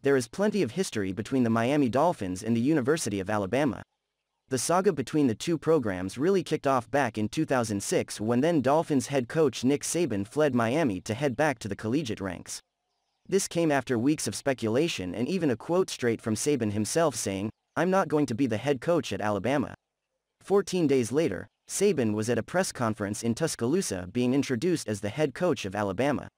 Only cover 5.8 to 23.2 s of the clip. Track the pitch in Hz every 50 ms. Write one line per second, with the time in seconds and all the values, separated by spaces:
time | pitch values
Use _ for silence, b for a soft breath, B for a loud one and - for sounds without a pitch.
5.8 | 123 110 95 92 90 95 - 120 135 180 196 196 160 - 160 151 - 143 135 127
6.8 | 117 - - 143 143 120 107 - 107 107 - - 160 151 143 127 120 107 107 101
7.8 | - - - 160 110 - - - 101 110 120 123 135 165 175 160 117 127 139 160
8.8 | 165 - 156 135 110 - 139 143 123 113 - 156 160 139 113 - - 123 143 143
9.8 | - - - 160 175 139 113 98 98 98 - 143 151 147 127 120 117 113 120 156
10.8 | 170 131 98 90 - - 113 104 147 147 123 - 147 156 135 - - 104 98 -
11.8 | - 110 117 151 160 113 104 - 95 95 90 90 - - - - - _ _ _
12.8 | _ _ _ _ _ _ _ _ _ _ 170 196 - - - 175 170 160 147 139
13.8 | 123 - 131 113 113 139 156 147 - 120 104 - - 139 135 120 - 110 110 123
14.8 | 160 170 160 - 92 90 87 101 120 127 175 190 165 151 120 110 - - 165 180
15.8 | 180 160 - - - 120 113 - - 117 110 107 - 147 147 135 110 107 101 110
16.8 | 107 104 - 160 170 156 127 - - 107 98 95 98 110 - _ _ _ _ -
17.8 | 156 180 185 196 190 156 147 151 147 131 123 107 139 127 110 104 110 139 147 127
18.8 | - - 175 165 120 - 107 95 95 107 104 101 90 113 135 147 113 - 50 _
19.8 | _ _ _ _ _ _ _ _ _ _ _ _ _ - 185 202 196 - - 185
20.8 | 170 143 139 135 120 110 123 143 170 139 92 87 - - _ _ _ _ - -
21.8 | 190 208 190 143 123 110 104 107 110 110 123 117 110 - - 180 190 - - -
22.8 | 127 110 107 - 107 98 104 -